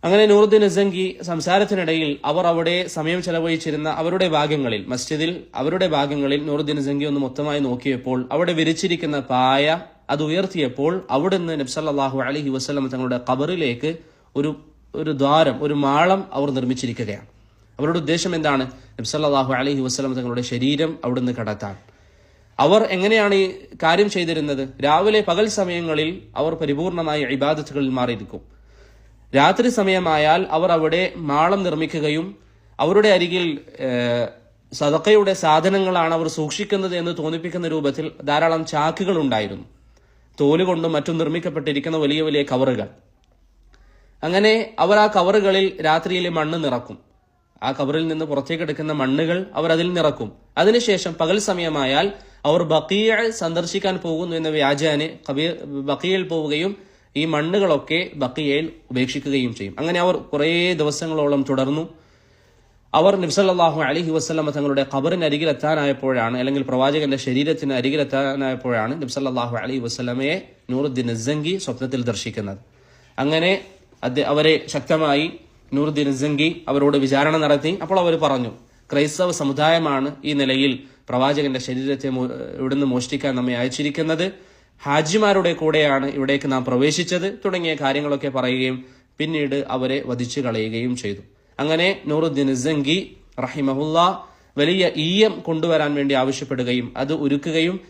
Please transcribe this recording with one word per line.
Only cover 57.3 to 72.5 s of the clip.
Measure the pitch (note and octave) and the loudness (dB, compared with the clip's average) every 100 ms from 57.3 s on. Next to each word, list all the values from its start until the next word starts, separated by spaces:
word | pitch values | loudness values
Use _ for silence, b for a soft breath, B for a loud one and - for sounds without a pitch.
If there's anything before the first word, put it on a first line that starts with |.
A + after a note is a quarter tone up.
| D3+ D#3 G3 G3 D#3 F#3 D#3+ F3+ | 0 0 2 2 2 0 -2 -2
ബഖീയയിൽ | D3 C3 - D3+ C#3+ D#3+ - _ | -4 -4 -2 0 0 -2 -10 _
ഉപേക്ഷിക്കുകയും | B2+ B2+ C#3+ C#3+ C#3 B2 | -2 -2 -2 -2 -2 -2
ചെയ്യും. | A2+ G2+ - | -4 -10 -6
അങ്ങനെ | D#3 F3 | -2 2
അവർ | F3 F3+ | 2 0
കുറേ | - D3 D#3 E3+ F3 | -2 0 2 2 0
ദിവസങ്ങളോളം | F3 D3+ D3 E3 D#3 C#3+ C#3+ C3+ | 0 0 -2 -4 0 2 2 0
തുടർന്നു. | C3 C3 D3+ E3 - b b b b b b b b _ | 0 0 -2 -4 -10 b b b b b b b b _
അവർ | D#3 F3+ G3 | 4 4 4
നബി | E3+ | 0
സല്ലല്ലാഹു | D3 F#3+ F3+ E3+ D3+ | 2 2 4 2 2
അലൈഹി | C#3+ D3+ E3+ | 0 0 0
വസല്ലമ | D#3+ D#3 D#3+ D3 | -2 -2 -2 -2
തങ്ങളുടെ | C#3+ C#3+ C#3 C3+ | -2 0 0 0
ഖബറിന് | C#3 C#3+ F3+ | 0 0 0
അരികിലെത്താനായപ്പോഴാണ്, | D#3+ D3 D#3+ C#3+ D3+ D#3 C#3+ C3 C3+ B2+ A2+ B2 | 0 0 0 0 0 0 0 0 0 0 0 0
അല്ലെങ്കിൽ | B2+ C#3 | -2 -2
പ്രവാചകന്റെ | C3 B2+ C3 D3+ D3 C3+ | -2 2 2 2 0 -2
ശരീരത്തിന് | C3 B2+ D3 D#3 C#3 | 0 0 0 0 -2
അരികിലെത്താനായപ്പോഴാണ് | C3 B2+ D3+ C#3 C3+ C#3 C3+ C3+ B2+ B2+ A#2 A2 D#3+ | -2 0 0 0 0 -2 -2 -4 -4 -2 -2 -2 -4
നബി | C3+ | -6
സല്ലല്ലാഹു | C#3 C3+ B2+ A#2+ A#2+ | -4 -4 -2 -4 -4
അലൈഹി | G#2+ C3 | -4 -6
വസല്ലമയെ | A#2 A2+ B2 B2 C3+ F3 - - _ | -6 -6 -4 -2 -2 -2 -6 -20 _
നൂറുദ്ദീൻ | C3 C#3+ B2+ A#2+ | -2 -2 -2 -4
അസ്സംഗി | A#2 A2+ D3+ D3+ F#3+ | -4 -2 -2 -2 -4
സ്വപ്നത്തിൽ | E3 B2 C3 C3 | -6 -6 -6 -4
ദർശിക്കുന്നത്. | A#2+ A2 - A2 G2+ | -4 -4 -6 -8 -8